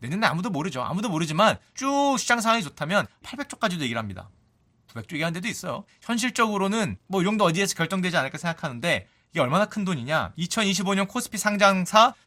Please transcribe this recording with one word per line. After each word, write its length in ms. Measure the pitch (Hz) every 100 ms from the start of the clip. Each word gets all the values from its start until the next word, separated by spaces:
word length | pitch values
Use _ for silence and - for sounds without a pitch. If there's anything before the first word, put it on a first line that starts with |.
내년은 240 | 117 196
아무도 260 | 214 165 208
모르죠. 320 | 147 175 127
아무도 260 | 123 175 226
모르지만 480 | 160 156 156 214 123 _
쭉 420 | - 269 277 277 262
시장 220 | - 240
상황이 220 | 226 226
좋다면 440 | 147 - 151 202 123 _
팔백 260 | - 269 277
조까지도 340 | - 214 175
얘기를 140 | 127 113
합니다. 300 | 107 95 92 _ _ _ _ _ _
구백 200 | 117 -
조 80 | 151
얘기하는 160 | 165
데도 140 | 170 220
있어요. 360 | - 175 123 - _
현실적으로는 960 | - 233 247 - 220 202 196 220 160 92 -
뭐 160 | 190
이 20 |
정도 200 | 185 214
어디에서 300 | 180 170 196
결정되지 420 | - 160 190 180 165
않을까 200 | 131 156
생각하는데 680 | 170 165 156 120 170 117 - _ _
이게 100 | 165
얼마나 240 | 127 180
큰 200 | 208 214
돈이냐? 500 | 190 147 123 156 90 -
이천이십오 580 | 175 226 196 190 190
년 120 | 196 196
코스피 320 | 247 - 202
상장사 760 | 214 202 202 190 175 214 247 -